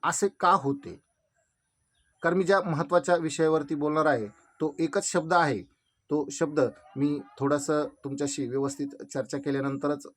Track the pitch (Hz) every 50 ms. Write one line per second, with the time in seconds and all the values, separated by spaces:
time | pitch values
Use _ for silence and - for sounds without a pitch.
0 | - 156 165 - - 196 - _ - 175 185 190 127 139 139 139 - 175 - -
1 | _ _ _ _ _ _ _ _ _ _ _ _ _ _ _ _ _ _ _ _
2 | _ _ _ _ - 170 170 185 190 170 196 196 185 185 160 143 156 143 180 175
3 | 175 - 180 170 165 160 147 - 160 160 156 156 143 143 160 147 147 151 151 156
4 | 156 156 143 117 110 101 - _ _ _ _ _ 156 156 - - 160 160 - 196
5 | 196 - - 180 165 160 175 175 170 147 127 101 87 _ _ _ _ _ _ _
6 | _ _ 143 156 143 143 - - 170 147 151 151 135 117 104 - - - - 135
7 | 139 147 147 143 135 - - - 139 139 147 147 143 - 156 151 147 139 - _
8 | _ 139 139 139 147 143 139 - 139 120 123 135 139 139 139 - 143 139 - -
9 | - - - 139 131 - - 143 139 147 139 139 135 139 139 139 - 147 147 143
10 | - - _